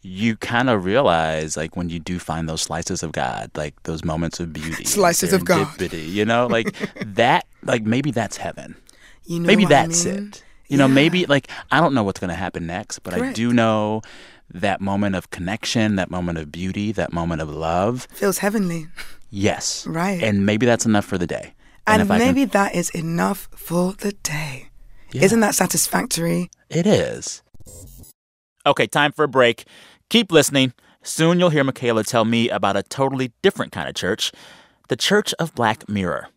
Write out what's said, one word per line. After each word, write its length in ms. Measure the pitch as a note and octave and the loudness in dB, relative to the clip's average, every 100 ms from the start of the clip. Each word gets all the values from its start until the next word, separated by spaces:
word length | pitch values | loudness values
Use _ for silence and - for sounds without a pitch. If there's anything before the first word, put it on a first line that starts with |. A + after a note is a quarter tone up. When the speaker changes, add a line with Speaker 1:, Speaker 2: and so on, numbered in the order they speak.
Speaker 1:
you 360 | F#2+ F#2 A2+ A2 | -12 -2 -2 -2
kind 320 | - A#2+ C3 | -2 0 2
of 160 | A2 F2+ | 0 2
realize, 720 | A2+ C3 E2 D#2+ D#2+ D#2 D#2 | 2 4 4 2 -2 -4 -6
like, 180 | D#2+ - | -8 -6
when 140 | F2 | -6
you 100 | E2+ | -6
do 200 | D#2+ F2+ | -6 -8
find 280 | - D#2+ D#2+ | -6 -6 -4
those 140 | D#2+ | -6
slices 420 | - E2 E2 F2+ | -6 -6 -6 -6
of 80 | E2 | -6
God, 400 | D2 C2 - A1 - | -4 -4 -4 -10 -8
like, 180 | D2+ - | -10 -10
those 220 | - D#2+ E2 | -10 -6 -4
moments 340 | D#2+ E2 - | -4 -4 -6
of 140 | E2+ | -10
beauty 300 | D2+ D#2 D#2+ | -8 -8 -8
and 40 | - | -4
Speaker 2:
Slices 460 | - F3+ E3+ F3+ | 2 2 2 2
of 100 | F#3+ | 0
God. 240 | F3+ E3+ D3+ - | 2 2 0 -4
Speaker 1:
serendipity, 320 | E2+ E2 D#2 | -6 -6 -6
you 140 | G2 | 0
know, 240 | G#2+ A#2 B2 | 2 2 2
like, 260 | A#2 G#2+ - G#3 | 0 -2 -6 -10
Speaker 2:
<laughs> 140 | - G#2+ | -10 -8
Speaker 1:
that, 400 | G2 A#2 E3+ - _ | 0 4 4 0 _
like, 200 | - B2 | -2 -2
maybe 280 | G#2+ A#2+ C#3+ | 0 0 0
that's 260 | A#2 G2+ - | -2 -4 -6
heaven. 380 | E2+ - C#2 - _ _ - - - | -10 -10 -16 -18 _ _ -20 -20 -10
Speaker 2:
You 160 | E3+ | -2
know 60 | E3+ | 4
Speaker 1:
Maybe 160 | G#3 F#3+ | 6 8
Speaker 2:
what 80 | |
I 80 | C#3+ E3 | 6 4
Speaker 1:
that's 180 | E3 E3+ | 0 -2
Speaker 2:
mean? 240 | G3 G#3 | -4 -8
Speaker 1:
it. 100 | - - - - | -16 -20 -20 -2
You 80 | C#3 | 4
know, 100 | C3+ | 6
Speaker 2:
Yeah. 60 | |
Speaker 1:
maybe, 320 | C3+ D#3 F3+ F3 | 6 4 2 2
like, 240 | C#3 - - - | 2 0 -16 -2
I 120 | C3+ | 2
don't 120 | E3 | 2
know 100 | C3+ | 2
what's 180 | G2+ - | 0 -2
gonna 120 | F#2 E2+ | -6 -4
happen 300 | F2+ F2 E2 | -6 -6 -6
next, 340 | F2+ G#2+ - | -8 -8 -12
but 140 | - | -6
I 40 | F2+ | -4
Speaker 2:
Correct. 160 | - A2+ | -4 -2
Speaker 1:
do 160 | A#2 | 0
know 500 | A#2+ A2+ A2 G#2+ A2 - - - - _ | 2 4 2 0 -4 -8 -20 -20 -20 _
that 260 | F2+ G2+ F#2 | -4 -2 -2
moment 360 | G2 G2 G2+ F#2 | -2 -2 -2 -4
of 140 | - | -6
connection, 680 | - F2 G#2+ - A#2+ G#2+ G2+ | -10 -6 -6 -4 0 0 0
that 120 | F2 | -2
moment 280 | F2+ F2 E2 | -4 -4 -6
of 120 | D2+ | -8
beauty, 440 | D#2+ F#2+ F#2 G#2 | -8 -6 -4 -4
that 180 | G#2 E2+ | -4 -4
moment 300 | E2+ E2+ E2 | -2 -4 -4
of 80 | D#2 | -6
love. 580 | D2 D#2+ E2+ G2+ B2+ - | -6 -2 0 0 -2 -10
Speaker 2:
Feels 240 | - G3+ F#3 | -4 -2 0
heavenly. 500 | G3 A3 F#3 E3 D#3 - - - - | -2 -2 -2 -6 -10 -14 -14 -14 -14
Speaker 1:
Yes. 560 | G2+ G2 - - - - | -2 -2 0 -6 -8 -6
Speaker 2:
Right. 380 | D#3+ F#3 F#3 | -4 -2 -2
Speaker 1:
And 220 | A2+ G2+ G2 | 0 2 2
maybe 200 | G#2+ A#2+ | 2 4
that's 200 | A#2 A#2 | 4 4
enough 180 | G#2 - | 2 0
for 120 | F#2+ | -4
the 100 | F2 | -4
day. 280 | B1 - _ - - - | -6 -10 _ -20 -8 2
And 160 | G#3+ | 2
Speaker 2:
And 20 | |
Speaker 1:
if 80 | G3+ | 4
I 80 | G#3+ | 2
can 80 | B3 | 4
Speaker 2:
maybe 180 | C4+ C4 | 2 2
that 280 | G3+ G3 | 2 0
is 160 | F3 E3+ | 0 -2
enough 580 | - D#3+ E3 F#3 G3 - - | -4 -4 -2 0 -2 -8 -16
for 380 | - E3+ F3+ F#3+ | -4 -2 -2 -2
the 160 | G3+ | -8
day. 560 | G3+ - D3+ D3+ C3 - - - - - | -6 -8 -6 -8 -10 -16 -20 -20 -20 -10
Speaker 1:
Yeah. 120 | B2+ | 2
Speaker 2:
Isn't 180 | F3+ A3+ | 4 6
that 140 | G3+ F3 | 2 2
satisfactory? 920 | F#3 - - F#3 - - E3 E3+ F3+ _ _ | 0 0 0 0 -2 -2 -2 -2 -4 _ _
Speaker 1:
It 160 | D#3 F3+ | 0 4
is. 540 | D3+ C#2 A1+ - - _ - - - - - - _ _ _ _ _ - | 4 2 -6 -10 -12 _ -20 -20 -20 -20 -20 -20 _ _ _ _ _ 0
Okay, 220 | C#3+ A#2+ | 2 2
time 240 | D#3 D3 | 2 2
for 120 | - | 2
a 40 | D3+ | 2
break. 380 | C3 A#2+ A2+ - - - _ _ | 6 6 4 -8 -20 -20 _ _
Keep 220 | A3+ A3 | 2 6
listening. 420 | D#3+ C#3 C#3 C3 - _ _ | 6 6 4 2 0 _ _
Soon 360 | - - E3 F3 | -10 2 4 6
you'll 100 | F3+ | 4
hear 140 | D3+ | 4
Michaela 400 | C3+ B2+ B2 A2+ | 0 0 0 2
tell 220 | G#2+ A#2+ A2 | 2 2 4
me 240 | A#2 A2+ | 2 2
about 260 | G2+ G2+ G2 | 2 0 0
a 80 | |
totally 480 | - - C3+ C3+ C3 _ | -4 -2 -2 0 -6 _
different 300 | G3 - - | 0 0 -8
kind 160 | G2+ C#2 | -6 -8
of 80 | - | -4
church, 360 | F2 G#2+ - - - - _ _ _ | -4 -2 -4 -8 -20 -20 _ _ _
the 60 | B2+ | -4
Church 380 | - G#3 G3+ - | 0 0 0 -6
of 140 | E3 - | -6 0
Black 320 | A2+ G#2+ - | 0 0 -4
Mirror. 380 | G#2 F2+ C#2 - | -2 -2 -4 -8